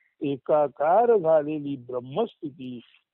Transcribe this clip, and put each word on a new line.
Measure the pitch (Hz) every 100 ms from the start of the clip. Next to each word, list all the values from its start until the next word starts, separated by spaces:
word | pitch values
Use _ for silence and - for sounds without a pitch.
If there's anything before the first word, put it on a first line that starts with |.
| _ -
एकाकार | 147 139 - 151 143 - 151 196 240 220
झालेली | 160 160 147 151 143 139
ब्रह्मस्थिती | 120 123 127 151 220 _ 143 135 127 120 - _ _